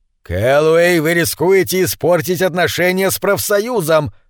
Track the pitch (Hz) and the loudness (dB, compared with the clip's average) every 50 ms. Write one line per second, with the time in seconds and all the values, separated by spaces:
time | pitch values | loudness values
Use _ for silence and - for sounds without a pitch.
0 | _ _ _ _ _ - 87 92 110 127 139 147 156 160 160 170 170 175 175 165 | _ _ _ _ _ -6 -4 -2 0 2 2 4 4 4 4 4 4 4 2 2
1 | 147 160 175 170 160 117 - - 151 180 196 190 180 - 180 185 180 - - - | 0 0 0 0 -2 -2 -2 -2 0 2 2 2 2 0 0 -2 -2 -2 -4 -4
2 | - 160 180 165 123 160 185 165 190 180 151 180 170 - - 160 175 180 185 185 | 0 0 0 0 0 -4 -4 -2 -2 -2 -2 -2 -2 -2 -2 -2 -2 0 0 0
3 | 196 185 - - - 202 196 - - - 202 202 214 247 254 208 160 151 160 156 | -2 -2 -2 -2 -2 -2 -2 -2 -2 -2 -2 -2 -2 -2 -4 -4 0 0 0 0
4 | 147 113 - _ _ | 0 -2 -10 _ _